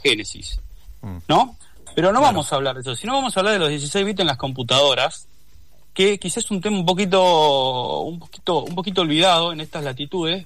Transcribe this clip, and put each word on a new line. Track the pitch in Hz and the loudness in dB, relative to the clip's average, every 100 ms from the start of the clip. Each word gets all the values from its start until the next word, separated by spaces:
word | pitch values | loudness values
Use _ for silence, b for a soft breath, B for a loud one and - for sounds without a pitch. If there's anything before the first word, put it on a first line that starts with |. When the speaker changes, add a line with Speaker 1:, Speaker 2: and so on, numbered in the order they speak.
Speaker 1:
Genesis, | 143 107 98 - - - - - - - | 0 0 -2 -12 -8 -8 -8 -14 -18 -14
Speaker 2:
Mm. | 101 90 - | -12 -8 0
Speaker 1:
¿no? | 165 254 - b - - | 2 2 -2 b -20 -8
Pero | - 180 | 0 2
no | 233 | 4
Speaker 2:
Claro. | 277 | 4
Speaker 1:
vamos | 185 143 | 2 0
a | 143 | -2
hablar | 135 | -2
de | 131 | -4
eso, | 127 | -8
sino | 117 208 | -8 -2
vamos | 277 254 190 | -2 0 0
a | |
hablar | 202 | 0
de | 208 | 2
los | 156 | 0
dieciséis | 147 147 202 | -2 -4 -2
bits | 196 196 | -2 0
en | 165 | -2
las | 131 | -2
computadoras, | 135 131 120 131 143 123 143 - - - - - - - - | -4 -6 0 4 4 4 0 -4 -16 -20 -20 -20 -20 -20 -10
que | - 196 202 | 0 2 2
quizás | 180 233 | -2 -6
es | - | -4
un | 196 | -4
tema | 208 202 | -2 -2
un | 170 | 0
poquito, | 185 202 190 180 160 151 139 131 127 120 73 | 0 2 4 6 6 4 4 0 -2 -4 -4
un | 107 170 | -6 -8
poquito, | - - - 160 | -14 -10 -2 -2
un | - | -2
poquito | 175 196 190 | -6 -4 -2
olvidado | 165 151 185 165 170 | 0 4 4 4 2
en | 160 | -4
estas | 156 165 | -10 -8
latitudes, | 143 131 143 185 165 185 | -8 -8 -6 -4 -4 -4